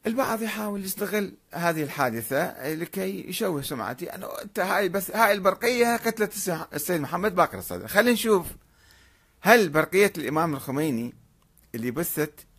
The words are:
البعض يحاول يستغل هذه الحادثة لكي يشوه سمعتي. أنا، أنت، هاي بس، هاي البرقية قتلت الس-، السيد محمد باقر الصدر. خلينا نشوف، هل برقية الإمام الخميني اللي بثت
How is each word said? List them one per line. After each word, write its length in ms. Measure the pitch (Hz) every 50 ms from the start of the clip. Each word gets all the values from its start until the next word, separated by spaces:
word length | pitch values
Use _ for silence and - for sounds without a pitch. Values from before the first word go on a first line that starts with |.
| _
البعض 340 | 226 226 247 269 247 233 220
يحاول 440 | 226 220 208 214 214 208 202 202 196
يستغل 480 | 190 190 - 208 190 190 214 202 - - _ _ _ -
هذه 300 | 165 170 170 165 156 151
الحادثة 880 | 135 - 147 139 127 113 117 113 - 135 139 170 - - - 131 143 160
لكي 560 | 160 170 170 - 196 190 190 202 185 - -
يشوه 320 | 185 - 220 196 170 143
سمعتي. 540 | 135 - 156 120 107 98 127 - 175 - -
أنا، 260 | 185 190 - - -
أنت، 180 | - 202 _ -
هاي 300 | 180 190 196 190 208 185
بس، 220 | 170 196 190 -
هاي 220 | - 208 226 208 208
البرقية 640 | 208 185 196 185 - - 240 247 240 240 233 233
قتلت 380 | 226 - 233 220 - 208 202 -
الس-، 380 | 202 - 190 170 156 160 - -
السيد 280 | 151 - - 180 165
محمد 340 | 143 - 170 175 185 214 180
باقر 220 | 180 165 - -
الصدر. 300 | 95 92 - 90 90 95
خلينا 240 | 110 - 196 233 247
نشوف، 340 | 240 220 - 226 214 185 165 - - - _ _ _ _ _ _ - _ _ _ _ _ _ _ _ _
هل 280 | - 185 226 247 208 165
برقية 440 | 143 156 156 - - 185 208 196 -
الإمام 360 | 170 147 110 147 156 165 170 147
الخميني 600 | 135 - - 131 139 156 160 131 113 117 123 - - _ _ _ _ _ _ _ _ _ _ -
اللي 160 | 120 113 123
بثت 420 | 117 143 175 170 - 160 151 151 - - - _ _